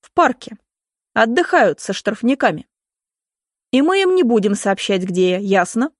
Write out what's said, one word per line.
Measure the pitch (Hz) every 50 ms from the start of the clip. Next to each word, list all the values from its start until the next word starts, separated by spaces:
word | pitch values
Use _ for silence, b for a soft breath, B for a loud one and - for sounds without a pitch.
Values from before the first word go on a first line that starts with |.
"В | _ _
парке. | _ 349 339 269 - _ - - 214 _ _ _ _ _ _ _ _ _ _ _ _
Отдыхают | 220 226 226 240 339 339 - - 330 233 185 151 -
со | - - 190
штрафниками. | - _ 208 214 - - 240 277 - - 214 160 151 - _ _ _ _ _ _ _ _ _ _ _ _ _ _ _ _ _ _ _ _ _
И | - 262
мы | 285 330 370 392
им | 381 370 370
не | 370 330
будем | 226 240 214 185 202 202
сообщать, | - - 196 196 - - - 202 185 185
где | 185 175 180 185 180
я, | 180
ясно?" | 185 202 190 196 190 175 - - 226 254 320 _